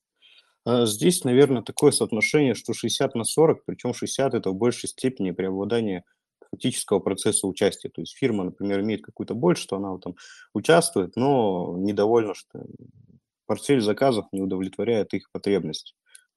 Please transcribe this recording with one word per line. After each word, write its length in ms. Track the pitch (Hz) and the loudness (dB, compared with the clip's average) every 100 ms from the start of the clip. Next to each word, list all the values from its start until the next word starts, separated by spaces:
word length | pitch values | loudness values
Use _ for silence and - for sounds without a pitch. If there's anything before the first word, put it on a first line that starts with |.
| _ _ _ _ _ _ 117 | _ _ _ _ _ _ 0
Э, 200 | 123 113 | 2 2
здесь, 380 | 107 180 180 | 2 2 2
наверное, 380 | 131 131 143 123 | 4 6 6 4
такое 280 | - - 110 | -4 2 4
соотношение, 600 | 101 107 107 - 151 135 | 4 0 -2 0 2 2
что 180 | 104 - | 0 -4
шестьдесят 420 | 110 113 - 135 | -4 -4 -2 -2
на 100 | 117 | -2
сорок, 400 | 107 - 156 - | -2 4 4 2
причём 300 | - 90 123 | -4 -8 -6
шестьдесят — 400 | 117 104 - 135 | -6 -4 -2 0
это 160 | 117 95 | 0 -2
в 40 | |
большей 340 | 95 120 - - | 0 0 0 -6
степени 420 | - 127 127 95 | -4 -4 -2 -4
преобладание 720 | 85 95 95 104 117 107 90 - _ _ _ _ | -2 -4 -4 -2 0 0 -4 -10 _ _ _ _
фактического 500 | 98 131 - - 98 | -6 -4 -4 0 0
процесса 460 | 101 95 110 - 95 | 0 -2 0 0 -2
участия. 420 | - 98 - - | 0 -2 -2 -10
То 120 | - | -12
есть 140 | 82 - | -12 -4
фирма, 280 | 131 104 | -2 -2
например, 360 | 90 - 98 98 | -4 -6 -4 -2
имеет 220 | 107 104 | -2 -4
какую-то 320 | - - 101 | -8 -10 -8
боль, 220 | 110 170 165 | -2 0 0
что 200 | - 98 | -2 -6
она 140 | 98 | -6
вот 120 | 90 | -8
там 100 | 90 - - - - | -12 -14 -18 -20 -10
участвует, 640 | 107 123 165 - 104 90 113 | -2 4 4 4 0 -2 0
но 580 | 135 135 104 90 85 87 | 2 2 2 0 -4 -4
недовольна, 560 | 101 101 107 117 104 | -2 2 4 4 2
что 300 | 90 - - - - - _ _ _ _ _ - | -4 -14 -18 -16 -20 -20 _ _ _ _ _ -6
портфель 340 | 104 - 135 | -4 2 2
заказов 460 | 104 101 135 110 - | 2 2 2 0 -2
не 80 | 98 | -4
удовлетворяет 720 | 95 92 95 - 104 110 92 | -4 -4 -4 -4 -2 0 -2
их 160 | 95 - | -6 -8
потребности. 640 | 92 101 98 78 78 - _ _ _ _ | -8 -2 0 -2 -8 -14 _ _ _ _